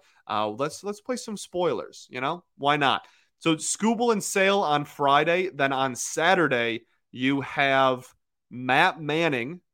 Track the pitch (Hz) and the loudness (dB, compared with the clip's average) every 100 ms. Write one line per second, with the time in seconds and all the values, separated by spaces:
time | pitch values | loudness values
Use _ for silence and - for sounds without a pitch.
0 | _ _ - 107 107 107 147 - 196 208 | _ _ -6 -4 -4 -2 -6 -6 -10 -10
1 | - 247 - 202 - 175 175 110 65 - | -8 -8 -8 -12 -8 -2 -2 -2 -6 -14
2 | - 127 135 175 _ - 139 147 139 107 | -14 -6 -4 -6 _ -4 0 2 2 0
3 | - _ _ _ 165 156 - - 214 226 | -4 _ _ _ -2 0 -2 -2 0 0
4 | 240 214 - 202 190 196 165 147 143 - | 0 0 -2 0 2 2 2 0 -2 0
5 | 139 143 156 175 190 139 139 131 135 120 | 4 4 4 0 -2 0 0 0 -2 -4
6 | - 160 160 185 151 123 117 113 _ _ | -8 -2 2 4 4 2 -2 -4 _ _
7 | _ 120 127 139 131 - 139 135 135 127 | _ -4 0 0 -2 0 2 4 2 0
8 | 127 _ _ _ _ 117 127 135 180 180 | -6 _ _ _ _ -10 0 2 2 0
9 | 151 156 165 131 120 175 _ | -4 0 0 0 -4 -10 _